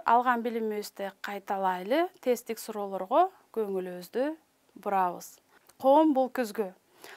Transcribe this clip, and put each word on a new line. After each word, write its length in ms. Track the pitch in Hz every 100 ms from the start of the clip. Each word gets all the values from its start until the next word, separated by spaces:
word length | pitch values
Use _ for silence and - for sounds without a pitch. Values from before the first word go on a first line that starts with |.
алган 400 | - 240 247 240
билимибизди 640 | 233 226 220 208 202 - 196 185
кайталайлы, 840 | - 202 190 196 190 185 190 285 359 -
тесттик 420 | 262 240 - 226
суроолорго 720 | - 214 202 190 185 285 370 - _ -
көңүлүбүздү 720 | 208 190 185 180 180 226 285 320 _ _ _ -
бурабыз. 640 | 202 196 180 175 - - _ _ _ -
Коом 320 | 262 285 320
бул 140 | 262 254
күзгү. 380 | 262 220 208 190 - _ _ -